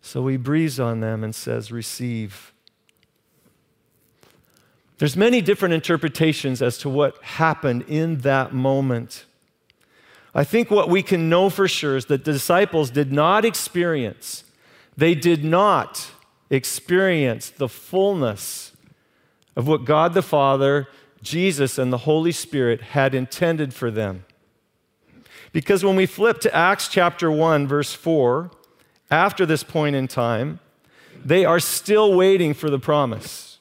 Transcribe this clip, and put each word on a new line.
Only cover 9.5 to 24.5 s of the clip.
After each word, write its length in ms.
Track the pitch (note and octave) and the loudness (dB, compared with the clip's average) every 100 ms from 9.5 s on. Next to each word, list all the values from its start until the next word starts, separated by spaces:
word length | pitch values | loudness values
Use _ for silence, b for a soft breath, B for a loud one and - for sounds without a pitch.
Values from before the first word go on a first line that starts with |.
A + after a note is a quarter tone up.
| _ _ _ b b b b b | _ _ _ b b b b b
I 100 | - | -2
think 260 | C#3+ A3+ A#3+ | 0 0 2
what 200 | G#3 E3+ | 2 4
we 120 | F#3 | 0
can 280 | - F#3 D#3+ | 2 0 2
know 180 | E3+ F#3+ | 2 2
for 180 | F#3+ F#3+ | 2 -2
sure 300 | - D3+ C3+ | 0 -2 -4
is 80 | B2 | -2
that 200 | C#3 D#3 | -4 -2
the 80 | |
disciples 560 | C#3+ - F3+ G3+ E3 C#3 | -4 2 2 2 0 -2
did 220 | C3 C#3 | -2 -2
not 340 | C#3+ D#3 G#3 A3+ | 2 2 2 2
experience, 1000 | - - F3 F3 D#3 A2+ - - - _ b b b b | -2 -6 -4 -2 -2 -6 -10 -16 -16 _ b b b b
they 200 | - D#3+ | 0 2
did 280 | E3+ F3 E3 | 4 2 2
not 680 | D#3 E3+ G#3 E3 - - - - _ _ _ | 2 2 4 2 -2 -10 -14 -18 _ _ _
experience 1000 | C3+ - - - F3+ F#3+ E3+ C3 A#2 - | -2 -2 -10 -2 2 2 2 0 -2 -10
the 200 | - C3 | -6 -8
fullness 1040 | - - F3+ G3 F#3+ B2+ G2+ - - - _ _ _ _ _ _ _ _ - | -8 -6 0 0 0 -2 -4 -10 -12 -16 _ _ _ _ _ _ _ _ -6
of 100 | B2 | 0
what 200 | D#3 B2 | 0 2
God 260 | D3+ E3+ | 2 4
the 80 | F3+ | 0
Father, 680 | - D3+ C#3 C3+ C#3 C#3+ C3 b b b | 0 2 2 2 2 0 -4 b b b
Jesus, 560 | A2+ D#3+ F#3+ D3 C3+ - | -8 -2 0 0 -2 -2
and 120 | B2+ | -2
the 80 | B2 | -2
Holy 340 | D3 D#3 E3 | 0 2 0
Spirit 500 | D#3 - C#3+ B2 A2+ | -4 -6 -2 0 0
had 320 | - D3 C3+ | -2 0 0
intended 580 | C3 B2+ - F3 D#3+ C#3+ | 0 -6 -2 -2 0 -4
for 180 | B2 A#2+ | -4 -6
them. 360 | A2 G#2 F#2 F#2 _ _ | -4 -6 -8 -16 _ _